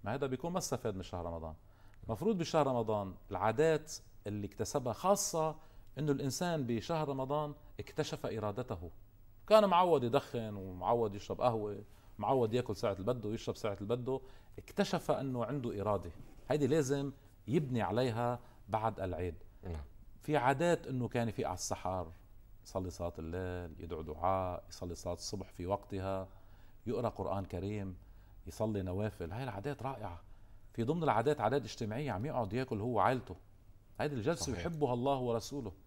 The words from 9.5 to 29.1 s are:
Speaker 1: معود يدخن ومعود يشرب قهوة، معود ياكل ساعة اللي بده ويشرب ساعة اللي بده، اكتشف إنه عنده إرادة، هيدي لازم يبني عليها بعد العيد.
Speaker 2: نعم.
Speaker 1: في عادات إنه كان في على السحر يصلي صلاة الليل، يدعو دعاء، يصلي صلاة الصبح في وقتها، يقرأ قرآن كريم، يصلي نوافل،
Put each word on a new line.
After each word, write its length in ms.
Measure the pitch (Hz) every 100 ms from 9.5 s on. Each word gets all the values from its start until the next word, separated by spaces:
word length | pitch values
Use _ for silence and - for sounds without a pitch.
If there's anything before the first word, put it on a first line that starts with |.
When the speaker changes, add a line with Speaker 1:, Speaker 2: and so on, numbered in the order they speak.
| 214 202
Speaker 1:
معود 380 | 175 180 151
يدخن 520 | 120 135 - 120 110 101
ومعود 600 | 95 90 90 120 110 101
يشرب 260 | - 95
قهوة، 420 | 123 113 104 104 107 - - -
معود 360 | 104 135 113
ياكل 220 | 120 117 101
ساعة 180 | 117
اللي 200 | 95 98
بده 160 | 123 107
ويشرب 260 | 110 - -
ساعة 180 | 110 98
اللي 140 | 101 120
بده، 260 | 123 131 - - - -
اكتشف 540 | - - 196 180 -
إنه 340 | 127 135 127 110
عنده 360 | 143 120 87
إرادة، 300 | 101 101 85 - - - -
هيدي 180 | 147 135
لازم 440 | 160 131 139 139 - - - -
يبني 340 | 147 143 120
عليها 580 | 92 107 127 110 120 123 - - -
بعد 300 | 107 110 107
العيد. 360 | 95 82 90 82 - -
Speaker 2:
نعم. 180 | 95 80 - - - -
Speaker 1:
في 160 | - 151
عادات 500 | 123 135 170 165 -
إنه 200 | 131 117
كان 240 | 123 117
في 140 | 104 -
على 80 |
السحر 580 | 90 - 95 90 92 82 - - - - - -
يصلي 240 | 98 90
صلاة 240 | - 85 80
الليل، 600 | 80 87 92 90 87 -
يدعو 180 | 82 85
دعاء، 600 | 78 76 90 95 92 90 -
يصلي 260 | - 90 85
صلاة 180 | 90
الصبح 360 | 87 - 101 92
في 160 | - 87
وقتها، 640 | 101 - 98 95 95 95 - - - - - -
يقرأ 220 | 120 117
قرآن 360 | - 95 98 95
كريم، 520 | 90 95 107 98 92 - - - - -
يصلي 340 | - 110 104
نوافل، 500 | 92 92 104